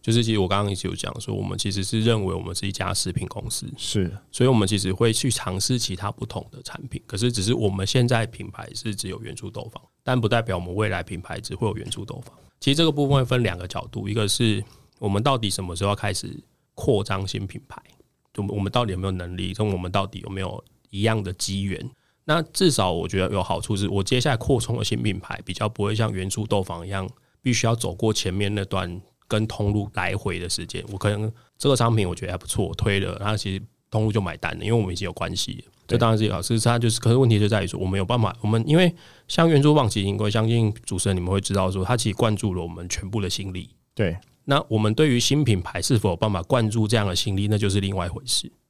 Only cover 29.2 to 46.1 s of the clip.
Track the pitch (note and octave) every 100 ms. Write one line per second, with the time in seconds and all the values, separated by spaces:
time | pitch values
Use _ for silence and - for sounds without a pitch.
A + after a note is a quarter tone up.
29.2 | _ G#2+ A2 - G2+ G#2 G2+ - F#2 G2+
30.2 | G2 F2 F2 - F2 F2+ F2+ G2 G#2 G#2
31.2 | A2 - _ _ C#3+ B2+ A#2 A2+ F#2+ E2
32.2 | F2+ F2+ - - F2 F#2+ A2 G2 F#2 F2+
33.2 | G2+ G#2+ G2+ F#2+ G#2 _ _ A2 A2 G#2
34.2 | F2+ D2+ F2+ E2 F#2+ A#2 F#2+ E2+ F#2 E2+
35.2 | F2 F2+ - F#2+ - _ - A#2 A#2 A2
36.2 | G#2+ F#2 F#2+ A2+ A#2 A#2+ A#2+ A2 A#2+ A#2+
37.2 | C3 G#2+ G#2 G#2+ F#2 - F#2 G2 F#2+ B2
38.2 | G#2 - G#2 A2+ A2+ D#3 F3+ F3 - -
39.2 | _ - E3 D3+ C#3+ D3+ A#2 G#2+ G2 G2
40.2 | G#2 G#2+ A2 A#2 A2 G#2+ - F#2+ F#2+ F#2
41.2 | F2 G2 F#2+ G2 F#2 F#2+ F#2 A#2+ A2+ F#2+
42.2 | A#2 G#2 G#2+ F2+ E2+ E2+ F2 - G2 G#2+
43.2 | F#2+ - G2 F2+ F2 _ _ - G2 F2
44.2 | _ _ - C#3+ - A2 G#2+ A2 D#3 A#2+
45.2 | - C#3+ C3+ G2 E2+ F2+ - A2+ G#2